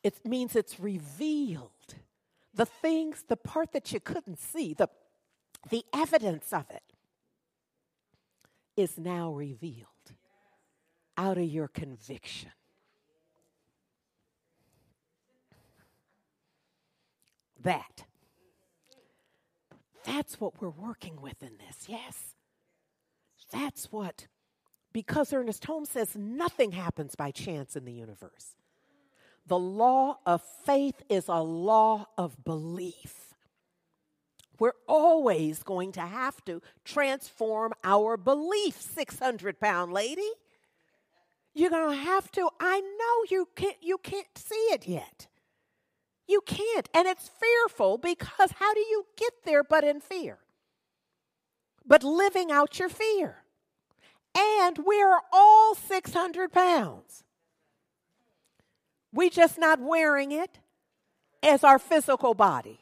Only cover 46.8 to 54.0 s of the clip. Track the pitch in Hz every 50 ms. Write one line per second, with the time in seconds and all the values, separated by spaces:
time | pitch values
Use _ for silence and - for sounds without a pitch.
46.8 | - - - 330 359 370 370 - - - _ _ 453 466 466 480 466 415 - -
47.8 | 220 190 202 240 254 349 349 - - - - - 392 370 - - 381 415 427 427
48.8 | 427 440 440 427 392 _ _ - 440 480 480 _ _ 339 302 285 294 _ 311 311
49.8 | 294 294 294 294 - - 285 269 208 143 101 _ _ _ _ _ _ _ _ _
50.8 | _ _ _ _ _ _ _ _ _ _ _ _ _ _ _ _ _ _ _ _
51.8 | _ 262 269 311 262 277 311 339 392 403 370 370 359 330 294 285 294 302 - -
52.8 | 370 359 - - 440 440 427 392 320 - - - _ _ _ _ _ _ _ _
53.8 | _ _ _ _